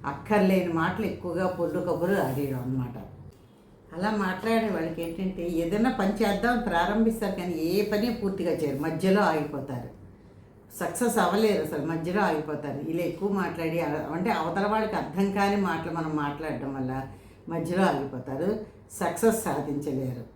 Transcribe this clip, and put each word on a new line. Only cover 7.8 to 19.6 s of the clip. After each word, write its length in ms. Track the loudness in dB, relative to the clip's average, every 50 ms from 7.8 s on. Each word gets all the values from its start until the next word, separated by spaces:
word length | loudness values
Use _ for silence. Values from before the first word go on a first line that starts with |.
| 2 2
పని 220 | 2 0 2 0 0
పూర్తిగా 380 | 0 -2 -2 -2 0 0 0
చేయరు, 300 | 0 2 0 0 0 0
మధ్యలో 400 | -2 -2 0 2 4 4 6 6
ఆగిపోతారు, 800 | 6 4 2 2 -2 -2 -4 -6 -6 -6 -6 -8 -8 -10 -14 -16 -20 -20 -20 -20 -20 -20 -20 -20 -20 -20 -20 -20 -20 -20 -8 -6
సక్సెస్ 380 | -6 -4 0 2 0 2 4
అవ్వలేరు 460 | 4 4 4 4 4 4 4 4 2 0
అసలు, 220 | -2 -2 -4 -2
మధ్యలో 360 | -2 -2 -2 -2 0 2 2
ఆగిపోతారు. 580 | 2 2 2 0 -2 -4 -6 -4 -4 -6 -6 -6 -4 -4
ఇలా 140 | -2 -2 -2
ఎక్కువ 280 | -2 -2 -2 -2 0
మాట్లాడి, 480 | 0 0 -2 -2 -2 -2 -2 -2 0 0
అ-, 340 | 0 0 -2 -2 -4 -4 -2
అంటే 180 | -2 0 0
అవతల 360 | 0 0 0 0 0 0 2
వాళ్ళకి 280 | 2 2 2 0 0 -2
అర్థం 360 | -4 -4 -2 0 0 2 2
కాని 300 | 2 2 2 4 4 2
మాటలు 300 | 2 2 0 -2 -2 -4
మనం 240 | -4 -2 -2 -2 -2
మాట్లాడడం 600 | -2 -2 -2 -4 -4 -6 -6 -4 -4 -4 -6 -4
వల్ల 260 | -4 -4 -2 -4 -4 -6 -8 -12 -16 -20 -20 -20 -16 -10 -6
మధ్యలో 340 | -4 -4 -2 0 2 4 4
ఆగిపోతారు, 760 | 4 4 2 -4 -6 -6 -8 -6 -6 -4 -2 0 0 -2 -2 -6 -12 -16 -20 -20 -16
సక్సెస్ 520 | -6 -4 -2 -2 0 4 4 4 4 2 -2
సాధించలేరు. 800 | -2 -2 -2